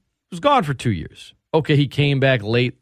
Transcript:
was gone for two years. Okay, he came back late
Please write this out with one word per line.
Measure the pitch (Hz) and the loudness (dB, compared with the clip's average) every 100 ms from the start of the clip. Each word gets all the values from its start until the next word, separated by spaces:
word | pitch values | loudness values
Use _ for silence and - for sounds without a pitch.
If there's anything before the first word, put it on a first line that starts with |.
| _ _ _ | _ _ _
was | 175 | -4
gone | 285 277 | 2 2
for | 151 | 2
two | 131 123 | -4 -4
years. | 87 - - - _ _ | -6 -8 -16 -20 _ _
Okay, | 160 - 147 | -2 2 2
he | 139 | 0
came | - 143 135 | 0 0 2
back | 135 127 | 2 0
late | 104 120 123 - | 0 -2 -2 -4